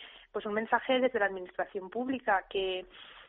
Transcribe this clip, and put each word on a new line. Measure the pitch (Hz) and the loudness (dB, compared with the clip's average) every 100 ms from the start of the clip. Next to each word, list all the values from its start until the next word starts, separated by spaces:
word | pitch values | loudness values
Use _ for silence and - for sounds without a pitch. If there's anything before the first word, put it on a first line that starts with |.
| - - - | -8 -20 -10
pues, | 208 208 | -8 -2
un | |
mensaje | 208 226 233 - 254 | -2 2 0 4 4
desde | 247 233 | 4 4
la | 196 | 0
administración | 190 180 - 175 202 185 | 0 -8 -6 -4 -4 -6
pública | 226 254 262 - 190 - | -4 -2 -2 2 2 2
que, | 196 190 185 185 - - - | -2 -2 -4 -8 -18 -20 -20